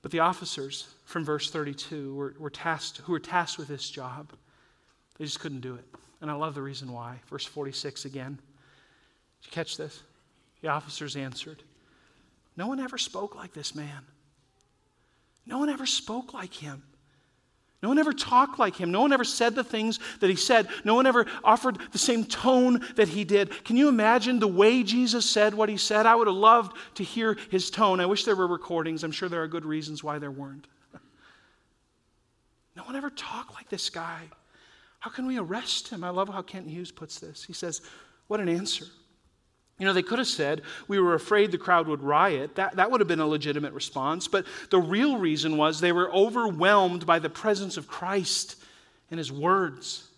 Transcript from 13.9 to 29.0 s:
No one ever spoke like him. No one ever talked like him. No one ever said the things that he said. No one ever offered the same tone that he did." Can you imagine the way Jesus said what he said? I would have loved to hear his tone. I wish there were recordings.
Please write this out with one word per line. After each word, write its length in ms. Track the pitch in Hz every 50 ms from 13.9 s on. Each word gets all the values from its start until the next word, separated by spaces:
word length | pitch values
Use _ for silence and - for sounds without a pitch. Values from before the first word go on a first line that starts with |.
| 143 139 127 _ _ _ _ _ _ _ _ _ _ _ _ _ _ _ _ _ _ _ _ _ _ _ _ _ _ _ _
No 140 | 240 240 262
one 100 | 294 302
ever 180 | 285 254 262
spoke 460 | 247 - - - - 220 247 247 -
like 220 | - - 185 180 -
him. 280 | - 151 147 139 139 _ _ _ _ _ _ _ _ _ _ _ _ _ _ _ _ _ _ _ _
No 80 | - 214
one 80 | 269 302
ever 140 | 311 302
talked 460 | - 285 - - 247 247 277 277 - -
like 160 | 240 196 -
him. 160 | - 185 170
No 120 | 175 202
one 100 | 254 294
ever 100 | 277 254
said 320 | 240 - - - 233 233 220
the 80 | 262
things 380 | 233 - - 220 214 226 220 - - - - -
that 100 | 208 185
he 40 | 190
said. 320 | - - - 240 226 208 - - -
No 120 | - 208 220
one 120 | 247 262
ever 200 | 262 240 240 220 - - - -
offered 340 | - 214 240 - 254 220 - - -
the 60 | - 202
same 260 | - - 247 226 214
tone 600 | - - - - 247 262 254 254 254 247 247 247 - -
that 120 | - 214 165
he 140 | 156 208
did." 420 | 208 160 202 202 196 196 - - -
Can 120 | - 226
you 120 | 247 294 294
imagine 500 | 262 220 214 220 233 247 208 247 254 233
the 100 | 220 202
way 340 | 180 180 202 220 247 254
Jesus 460 | 233 190 226 247 254 233 220 240 214 -
said 260 | - 214 208 214 208
what 140 | 208 214 214
he 80 | 214
said? 300 | 190 - - 214 214 220
I 100 | 226 233
would 100 | 233 226
have 100 | 208 185
loved 400 | 190 208 220 226 240 214 185 - - - - _
to 100 | - 196
hear 320 | - - 226 226 220 208 214 - -
his 200 | 190 190 180 -
tone. 300 | - 202 220 202 185 180
I 60 | 175
wish 180 | 180 208 196 -
there 100 | 233 202
were 140 | 190 185 175
recordings. 560 | 180 170 - - 175 165 156 165 160 156